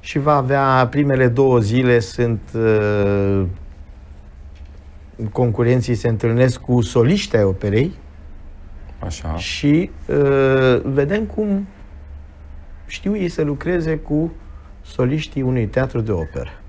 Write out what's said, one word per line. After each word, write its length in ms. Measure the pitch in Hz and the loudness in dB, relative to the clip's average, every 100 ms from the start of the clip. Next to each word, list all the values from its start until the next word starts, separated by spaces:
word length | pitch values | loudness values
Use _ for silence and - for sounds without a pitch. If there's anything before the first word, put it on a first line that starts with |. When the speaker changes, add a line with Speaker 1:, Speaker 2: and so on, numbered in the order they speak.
Speaker 1:
Și 140 | - 147 | -4 -2
va 180 | 147 147 | 2 2
avea, 500 | 127 139 135 131 123 | 2 2 4 4 2
primele 380 | 143 143 131 127 | 2 2 4 2
două 300 | 117 135 123 | 4 4 4
zile 400 | 101 120 127 120 | 4 2 4 4
sunt, 420 | 113 - 117 110 - | 2 -2 0 -2 -4
uh, 880 | 117 113 107 104 104 101 101 98 98 90 92 - - - - - - - - - - - - - - - - 110 | 0 2 4 2 2 2 2 2 2 0 -6 -14 -18 -20 -20 -20 -20 -20 -20 -20 -18 -18 -18 -20 -20 -20 -10 -6
concurenții 640 | - 120 107 120 123 120 | 0 2 4 4 2 2
se 140 | 113 120 | 0 0
întâlnesc 520 | 110 117 117 127 120 | 0 0 4 2 2
cu 200 | - 123 | 0 2
soliști 560 | 113 123 120 202 - 113 | 2 4 4 2 2 2
ai 60 | |
operei. 500 | 101 92 104 107 160 - - - - - - - - - - - | 2 0 0 0 0 -4 -20 -20 -20 -18 -18 -18 -18 -18 -18 -12
Speaker 2:
Așa. 380 | - 80 80 80 | -10 -8 -8 -8
Speaker 1:
Și, 540 | 92 - 147 156 190 - - | -8 -2 2 2 0 -8 -2
uh, 720 | 143 139 139 135 135 131 123 | 0 2 4 4 4 4 4
vedem 400 | - 135 139 208 | 2 0 0 0
cum 420 | 214 - 214 196 196 - - - - - - - - - - - - | -2 -2 0 -2 -4 -14 -20 -18 -18 -18 -18 -20 -18 -18 -18 -18 -16
știu 300 | - 196 208 | -8 -4 -2
ei 120 | 180 | -2
să 140 | - | -2
lucreze 540 | 147 139 160 175 160 151 | -2 -2 -2 -2 -2 -4
cu 360 | - 151 165 - - - - - | -2 -2 -2 -6 -18 -18 -18 -20
soliștii 600 | - - 127 151 - 139 | -12 -2 0 0 -4 -4
unui 240 | 127 127 107 | 0 0 0
teatru 340 | 127 131 123 | -2 -2 -2
de 120 | 110 | -2
operă. 380 | 92 78 71 64 - | -2 -4 -8 -12 -14